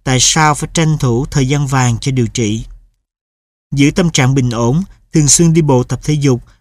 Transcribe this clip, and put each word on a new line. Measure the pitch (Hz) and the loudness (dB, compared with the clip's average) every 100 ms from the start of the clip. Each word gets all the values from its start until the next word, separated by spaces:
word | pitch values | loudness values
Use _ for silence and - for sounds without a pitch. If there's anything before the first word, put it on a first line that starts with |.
tại | - 127 | -2 0
sao | - 160 156 143 | 0 2 0 0
phải | 160 | -4
tranh | 175 156 151 | -2 0 0
thủ | 135 117 143 | 0 -2 -2
thời | 147 131 | -2 0
gian | 143 139 | -2 0
vàng | 135 123 113 | 0 0 -2
cho | 139 | -2
điều | 131 113 | -2 -2
trị. | 117 107 113 - - _ _ _ _ _ _ _ _ _ 139 | -2 -4 -4 -8 -18 _ _ _ _ _ _ _ _ _ 0
Giữ | 143 | 2
tâm | 170 175 | 2 0
trạng | 156 131 135 | 2 2 2
bình | 123 | 0
ổn, | 117 120 151 196 - _ | 0 0 -2 -4 -12 _
thường | 165 147 | 0 2
xuyên | - 170 | 2 2
đi | 160 | 2
bộ | 147 127 | 2 2
tập | 123 123 | 0 -4
thể | - | -4
dục | 151 139 120 - _ | 0 0 -2 -4 _